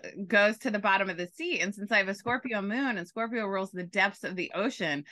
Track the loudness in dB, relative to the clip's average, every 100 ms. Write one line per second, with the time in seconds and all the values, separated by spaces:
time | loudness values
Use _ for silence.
0 | -8 -10 2 6 6 4 -2 0 2 2
1 | 2 -2 -8 -6 -4 -2 -2 -4 0 2
2 | 2 -2 -2 -2 -2 -4 -2 -2 -2 -2
3 | -6 -4 -4 -2 0 -2 -2 -6 -2 2
4 | 2 2 -6 -4 -4 0 -2 0 -2 -2
5 | -4